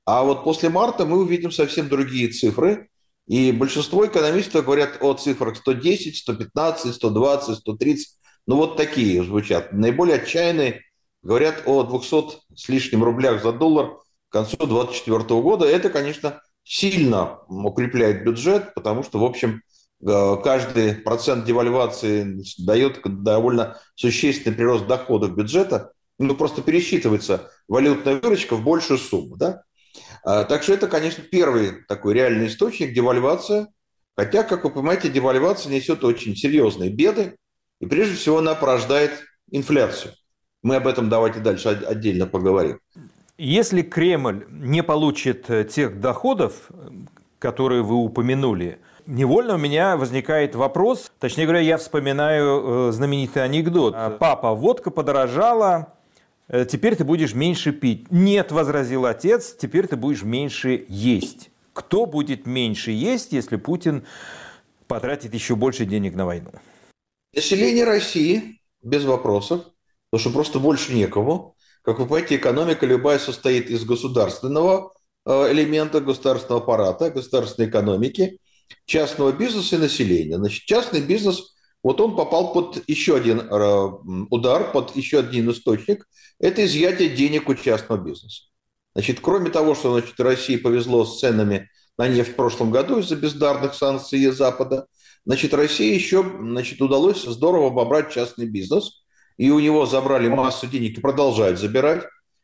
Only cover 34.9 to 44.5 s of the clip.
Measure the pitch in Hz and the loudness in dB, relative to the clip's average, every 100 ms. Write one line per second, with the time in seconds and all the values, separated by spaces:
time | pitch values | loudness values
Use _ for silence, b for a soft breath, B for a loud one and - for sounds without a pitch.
34.9 | 180 175 131 127 131 160 196 147 135 131 | 0 0 0 2 2 2 0 -2 -4 -2
35.9 | - 127 117 113 101 143 151 113 92 92 | 0 0 0 -4 -4 0 4 4 2 -4
36.9 | 104 165 - 92 - _ _ _ - 87 | 0 2 2 -4 -6 _ _ _ -12 -4
37.9 | 147 208 185 - 156 160 156 139 127 113 | 0 0 0 0 2 2 0 0 0 2
38.9 | 139 147 147 - _ _ 143 135 147 110 | 2 2 -2 -16 _ _ -6 0 2 2
39.9 | - - - _ _ _ _ 113 135 131 | -2 -12 -16 _ _ _ _ 0 0 0
40.9 | 127 113 113 113 113 107 95 113 101 104 | 0 2 2 2 0 -2 0 0 -2 -4
41.9 | 107 107 90 92 95 95 95 80 65 _ | -4 -2 0 0 0 2 2 2 -4 _
42.9 | - - _ _ - 147 175 233 185 165 | -20 -20 _ _ -10 0 2 2 0 0
43.9 | - 170 170 131 98 - | 0 2 2 0 -4 -10